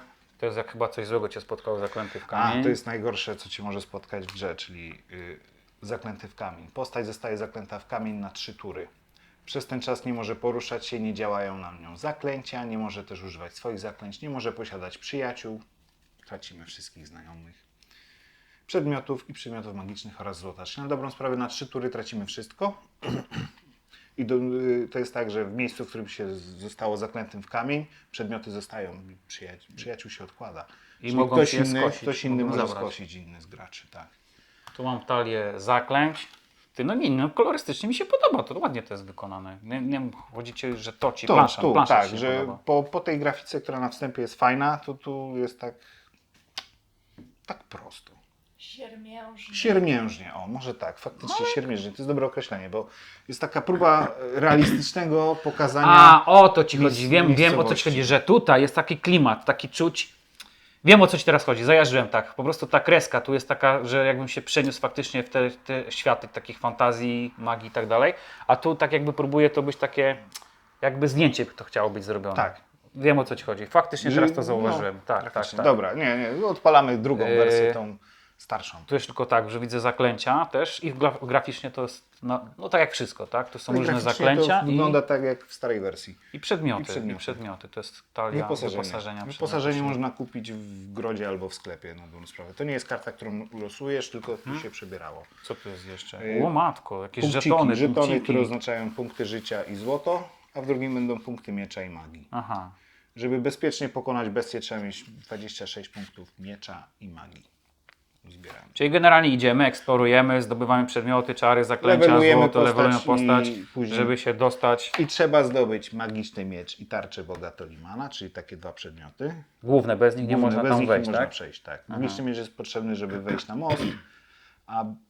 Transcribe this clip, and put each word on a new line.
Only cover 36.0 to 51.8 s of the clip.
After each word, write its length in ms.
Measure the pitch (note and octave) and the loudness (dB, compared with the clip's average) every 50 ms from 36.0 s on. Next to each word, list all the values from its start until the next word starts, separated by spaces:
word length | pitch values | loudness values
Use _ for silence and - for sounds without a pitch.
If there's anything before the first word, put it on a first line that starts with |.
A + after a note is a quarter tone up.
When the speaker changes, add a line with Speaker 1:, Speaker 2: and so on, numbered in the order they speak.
| D3+ D#3 D#3 - - - - - _ _ _ _ _ _ _ | 2 2 0 -4 -10 -16 -20 -20 _ _ _ _ _ _ _
Speaker 1:
Ty, 80 | - B2 | -4 -2
no 100 | D#3 G#3+ | -2 0
nie, 160 | B3+ - - | 0 0 0
no 200 | C3+ C3 C3+ D3+ | 2 2 0 0
kolorystycznie 600 | - - A#3+ - F4+ - - - C#3+ - - G#3+ | 2 2 2 2 2 -2 -4 -6 -8 -6 -4 -4
mi 60 | B3 | -4
się 100 | - G#4 | -4 -2
podoba, 380 | - - C5+ D5 B4 - - - | 0 2 2 4 4 2 2 0
to 160 | - B2+ F3 | -4 -6 -4
ładnie 240 | E4 - C3+ A#2 G#2+ | -4 -4 -4 -6 -8
to 100 | - G#2 | -8 -12
jest 120 | G2 G2 | -12 -12
wykonane. 520 | G2 F#2+ - - G2 F#2+ F#2+ F#2+ F#2+ F#2 G2 G#2+ | -16 -16 -16 -14 -14 -12 -14 -14 -16 -18 -18 -12
Nie, 180 | A2 B2 C3 | -10 -8 -6
nie 100 | B2+ C3 | -4 -4
wiem, 200 | C#3 C3+ C3 A#2+ - - - - - | -4 -4 -4 -6 -10 -12 -18 -16 -14
chodzi 180 | A#2+ A#2+ A#2+ A#2 | -12 -12 -12 -12
ci, 200 | - - B2+ B2 A2 | -8 -6 -6 -6 -6
że 160 | A2 A2+ A2 | -8 -12 -6
to 180 | - - C3 | -2 -2 -2
ci, 160 | - - - - | -2 -2 0 4
Speaker 2:
Tu, 60 | F#3 | 6
Speaker 1:
plansza, 280 | D3+ C#3 A#2+ - - | 6 6 6 2 0
Speaker 2:
tu, 120 | - D3+ A2+ | 0 2 4
Speaker 1:
plansza 220 | D3+ C3+ - C3 | 4 4 6 4
Speaker 2:
tak, 100 | A2 G2+ | 4 4
Speaker 1:
ci 60 | G2 | 2
się 60 | G#2+ A2+ | -2 -4
Speaker 2:
że 220 | B2 C3 C3 C3 | -4 -2 -2 -2
Speaker 1:
podoba. 180 | C3+ B2+ A#2+ - - | -4 -6 -8 -8 -2
Speaker 2:
po, 180 | - D3 C#3+ C#3+ | 0 0 0 0
po 160 | D3 - F3+ | -2 -6 -6
tej 200 | F3 F3 D#3 D3 | -4 -4 -4 -2
grafice, 420 | C#3+ - - - - - - C#3+ | -2 -4 -4 -4 -8 -10 -10 -8
która 180 | - - C3+ C3 | -8 -8 -6 -6
na 100 | B2+ A#2+ | -6 -6
wstępie 320 | - - D3 C3 B2 - | -6 -6 -8 -8 -6 -6
jest 140 | A#2+ A#2 - - | -8 -8 -2 0
fajna, 380 | B2 B2 C3 C3+ C#3+ D3 D3+ C#3+ | 2 2 2 2 0 0 -2 -2
to 160 | - - C3+ | -6 -12 -14
tu 400 | C3+ - C#3+ C#3 C3+ C3+ C3+ B2+ B2+ | -12 -12 -10 -10 -10 -10 -8 -6 -6
jest 220 | B2 B2 B2 - | -6 -6 -6 -10
tak, 140 | - A#2+ A#2+ - _ _ _ _ _ _ _ _ _ _ _ _ _ _ _ - - - _ _ _ _ _ _ _ _ _ - - - _ _ _ | -12 -14 -14 -14 _ _ _ _ _ _ _ _ _ _ _ _ _ _ _ -16 -16 -16 _ _ _ _ _ _ _ _ _ -20 -20 -20 _ _ _
tak 180 | - - - _ | -14 -14 -14 _
prosto. 480 | _ - - - - - - - - _ _ _ _ _ _ _ _ _ _ | _ -20 -20 -18 -20 -20 -20 -20 -20 _ _ _ _ _ _ _ _ _ _
Speaker 3:
Siermiężnie. 960 | - - - B3 B3 A3 A3 A3 G#3+ A3 A3 A3+ A3 A3 A3+ - - - G3+ | -20 -20 -18 -18 -18 -18 -18 -18 -20 -18 -18 -16 -18 -18 -18 -18 -18 -10 -8
Speaker 2:
Siermiężnie, 800 | - - A3+ G3+ F#3 F3+ E3 C3+ A#2+ A2+ A2 E2+ E2+ F#2 E2+ - | 0 2 4 4 4 4 4 2 2 0 -2 -6 -10 -12 -14 -12
o, 140 | F#2 F#2 G2 | -12 -10 -10
może 260 | A#2 C3+ C3 B2+ A#2 | -10 -8 -8 -10 -8
tak, 260 | - - E2 E2+ - | -8 -8 -10 -10 -10
faktycznie 360 | - - - - - C4+ F4+ A4 | -12 -14 -14 -12 -8 -6 -4 -2
Speaker 1:
No 60 | A#4+ | -2
ale 20 | A#4+ A#4+ | -2 -2
Speaker 2:
siermiężnie, 360 | A4 - C3 A3+ G2+ | -2 -2 -4 -4 -6